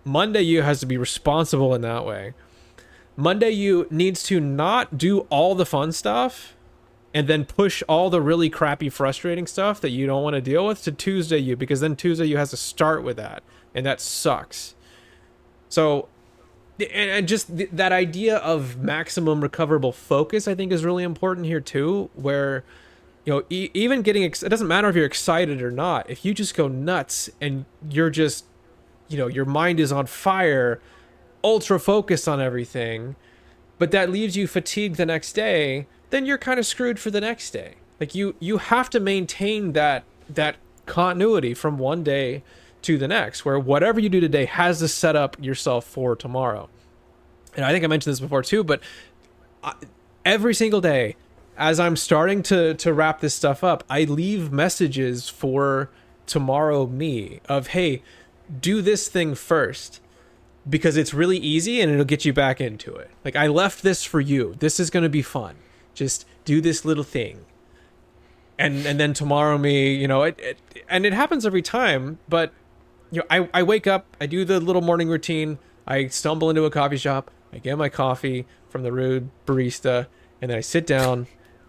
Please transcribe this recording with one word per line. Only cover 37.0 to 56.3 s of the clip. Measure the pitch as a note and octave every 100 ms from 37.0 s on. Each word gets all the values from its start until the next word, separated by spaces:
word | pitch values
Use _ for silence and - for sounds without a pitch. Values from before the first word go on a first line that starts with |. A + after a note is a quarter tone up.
| A3
the | G#3
next | G#3+ A3+ -
day. | G#2+ E2+ - - _
Like, | D3 F3+
you, | G3+ -
you | E3+ G#3+
have | - A#3 B3+
to | A#3+
maintain | G3 G3 F3 - G3+ G#3+ G3
that, | D3+ D3+ C3 - _ -
that | D3+ D3+ - - _ -
continuity | - F3+ F3 G#3 G#3+ B2+
from | A#2+ D#3 D3
one | C3 E3
day | D3+ C#3 C3 C#3 - - - _
to | - D3+
the | C3+
next, | A3 G#2+ -
where | - C#3
whatever | C3 C#3+ F#3 A3+
you | G#3+
do | F#3
today | E3 C#3+ B2+
has | - F3 D#3+
to | D#3+
set | - E3
up | D3+ C#3 -
yourself | C3+ C3+ - B2 -
for | - B2+ A2+
tomorrow. | B2+ B2+ C3 G#2 - - _ _ _ _ _ _ -
And | - C3+
I |
think | F3
I | E3
mentioned | D#3 D3
this | C3
before | C#3+ C#3
too, | B2+ G#3+
but | F3 C#3+ - - - _ _ _ _ _
I, | C#3+ - - _ _ _
every | - G#3 A#3
single | A3 A3+ G#3
day, | F3 C#3 A2 - _ - - -
as | D3+ D#3+
I'm | F3 D#3+
starting | - D#3 E3+ G3+
to, | F3+ F#3+ D#3+ D#3
to | E3+
wrap | D3+ D#3 -
this | D3+
stuff | - D3 C#3 F#3
up, | D#3+ -
I | C#3 D#3
leave | D3 F3+ G#3 D#3
messages | C#3 E3+ - E3 C3+ C3 B2 -
for | - C#3 C3+ C#3 C3+ C3+ - _ _
tomorrow | -